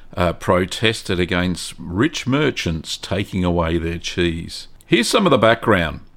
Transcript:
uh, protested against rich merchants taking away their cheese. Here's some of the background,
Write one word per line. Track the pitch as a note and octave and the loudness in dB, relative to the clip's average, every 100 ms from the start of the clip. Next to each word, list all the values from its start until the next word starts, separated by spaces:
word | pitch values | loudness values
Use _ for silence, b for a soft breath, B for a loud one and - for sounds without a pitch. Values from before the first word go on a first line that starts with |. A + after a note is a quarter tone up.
| B - | B -2
uh, | F2 | -2
protested | - - F2+ F#2 - A2 A2+ - F2+ | 0 2 2 0 0 0 0 -2 0
against | F2+ F2+ F2+ E2+ - - | 0 0 0 -2 -8 -12
rich | D#2+ F2+ D#3 - B2 | -6 0 0 -2 -2
merchants | C#3 C#3+ - F2+ D#2+ - - | 0 0 -2 -2 -4 -6 -8
taking | - F2+ - F#2+ | -4 -4 -4 -2
away | F2+ F2 E2 E2 | 0 0 0 0
their | E2 E2+ | -2 -6
cheese. | - - F2 E2 D#2+ - - - - | -4 -2 0 -2 -8 -14 -16 -14 0
Here's | G3 A3+ | 2 4
some | A#3+ F#3 | 2 4
of | |
the | B2 | 6
background, | A2 A#2 A#2 F#2+ D#2 D2 - | 6 4 4 2 2 -6 -14